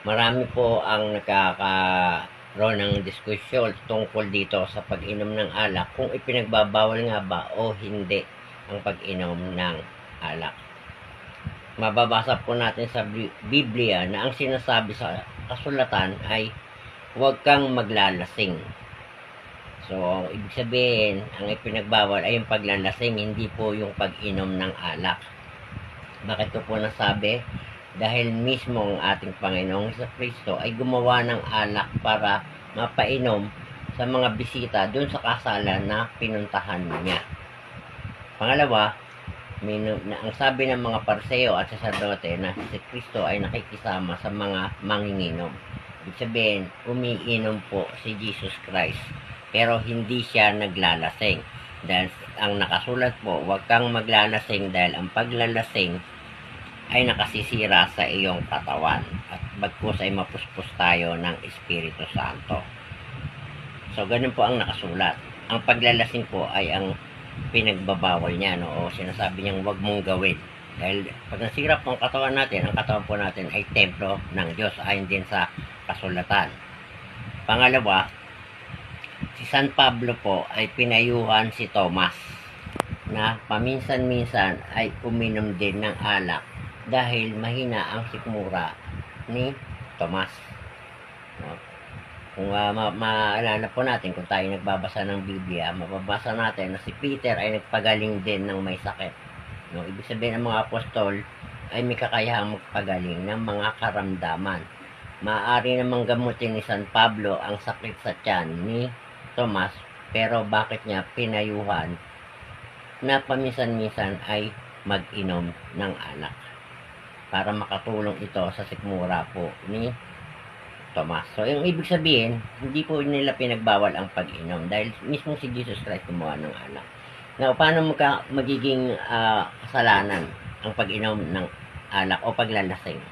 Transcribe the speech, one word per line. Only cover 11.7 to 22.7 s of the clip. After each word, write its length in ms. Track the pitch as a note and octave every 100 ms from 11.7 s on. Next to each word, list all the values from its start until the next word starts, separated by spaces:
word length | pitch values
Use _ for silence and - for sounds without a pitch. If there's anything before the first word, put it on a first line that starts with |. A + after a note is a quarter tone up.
| -
Mababasa 640 | A2 G#2+ A#2 A2+ A2+ B2
po 160 | - A#2+
natin 320 | A#2 A2+ A#2
sa 160 | A#2+ G#2
Bi-, 240 | G#2+ G#2 - G#2+
Biblia 560 | C#3 C3 A2+ A#2 F#2
na 240 | F2+ G2 A#2+
ang 80 | B2
sinasabi 560 | C3+ C3 A#2 A#2 A2 G2
sa 240 | G#2+ F2+ - - -
kasulatan 720 | B2 D3 C#3 B2+ G2+ F#2+ G2 G#2
ay, 240 | A2 A2 - - - - - - A#2
"Huwag 240 | C3+ C3+ -
kang 240 | C#3+ C#3
maglalasing." 880 | B2+ G#2 G#2+ G2 F2+ F2 - G2+ E2 - - - - - - - - - - - - -
So, 80 | F#2+
ang 320 | F2+ F#2 F2+
ibig 240 | G2 G#2
sabihin, 720 | - A#2+ B2 B2 A#2 G#2+ G2 G#2+ -
ang 80 | G#2
ipinagbawal 720 | G#2 A2+ G#2+ G2+ A2 G2+ G2+
ay 160 | F2 A#2
yung 80 | G#2+
paglalasing, 720 | A2 G#2